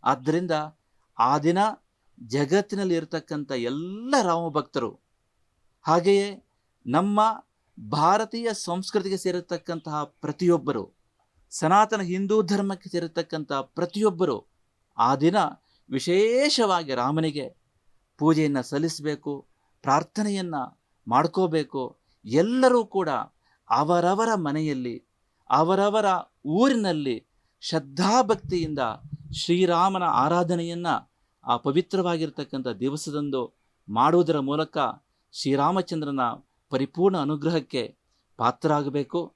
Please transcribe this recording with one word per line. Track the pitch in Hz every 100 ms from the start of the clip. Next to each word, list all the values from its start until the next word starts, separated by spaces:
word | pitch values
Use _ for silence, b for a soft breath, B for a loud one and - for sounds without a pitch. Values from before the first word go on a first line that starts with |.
ಆದ್ದರಿಂದ | 123 131 131 160 180 156 151 _ _ _ _ -
ಆ | 117 147
ದಿನ | 147 175 214 214 _ _ _ _ 120
ಜಗತ್ತಿನಲ್ಲಿ | 131 143 190 202 202 196
ಇರತಕ್ಕಂಥ | 165 156 165 - 151 139
ಎಲ್ಲ | 135 120 139 180 202 247 277
ರಾಮಭಕ್ತರು, | 185 165 170 151 139 139 117 - _ _ _ _ _ _ _ _
ಹಾಗೆಯೇ | - 165 175 196 202 190 _ _ _ _ -
ನಮ್ಮ | 139 196 208 220 220 - _ _ -
ಭಾರತೀಯ | 107 127 160 208 220 233 233
ಸಂಸ್ಕೃತಿಗೆ | 214 - 175 190 214 190 190
ಸೇರಿರ್ತಕ್ಕಂತಹ | 185 180 175 170 - 165 156 151
ಪ್ರತಿಯೊಬ್ಬರು, | 147 _ 143 147 180 170 147 123 92 _ _ _ _ _ _
ಸನಾತನ | - 160 196 214 220
ಹಿಂದೂ | 185 185 196 214
ಧರ್ಮಕ್ಕೆ | 180 202 196 190 -
ಸೇರಿರ್ತಕ್ಕಂಥ | 175 165 165 160 160 147
ಪ್ರತಿಯೊಬ್ಬರು | 139 131 - 175 208 214 170 175 113 _ _ _ _ _ -
ಆ | 117 135
ದಿನ | 156 202 160 - _ _ _
ವಿಶೇಷವಾಗಿ | 131 170 180 220 247 294 269 214 180 156
ರಾಮನಿಗೆ | 127 127 156 160 147 131 _ _ _ _ _ _ _
ಪೂಜೆಯನ್ನ | 151 156 151 139
ಸಲ್ಲಿಸಬೇಕು, | 120 143 160 156 151 147 151 139 - _ _ _
ಪ್ರಾರ್ಥನೆಯನ್ನ | 135 143 156 - 208 196 180 151 127 _ _ _ -
ಮಾಡ್ಕೋಬೇಕು. | 123 160 185 185 156 139 139 123 - _ _
ಎಲ್ಲರೂ | 107 131 196 254 254 247
ಕೂಡ | 220 190 165 127 110 _ _ _ _
ಅವರವರ | 117 151 175 175 196 226
ಮನೆಯಲ್ಲಿ, | 214 156 147 156 135 123 113 _ _ _ _ _
ಅವರವರ | 131 165 190 202 214 202 180 - _
ಊರಿನಲ್ಲಿ | 147 170 269 240 202 156 139 113 _ _ _ _
ಶ್ರದ್ಧಾಭಕ್ತಿಯಿಂದ | - 160 139 139 185 240 208 214 - 180 160 143 120 107 - - -
ಶ್ರೀರಾಮನ | - - 175 185 170 190 190
ಆರಾಧನೆಯನ್ನ | 175 123 139 170 170 175 170 170 175 127 - _ _ _
ಆ | - 120
ಪವಿತ್ರವಾಗಿರ್ತಕ್ಕಂಥ | 143 143 175 190 175 170 156 - 143 135 127
ದಿವಸದಂದು | 104 127 151 160 147 147 135 117 _ _ _ -
ಮಾಡುವುದರ | 107 139 175 160 156
ಮೂಲಕ | 135 147 156 - 127 - _ _ _
ಶ್ರೀರಾಮಚಂದ್ರನ | - 135 135 147 190 - 165 147 139 120 113 _ _ _
ಪರಿಪೂರ್ಣ | 135 135 - 190 185
ಅನುಗ್ರಹಕ್ಕೆ | 143 151 151 165 131 139 107 - _ _ _ -
ಪಾತ್ರರಾಗಬೇಕು. | 117 - 160 147 139 143 135 175 165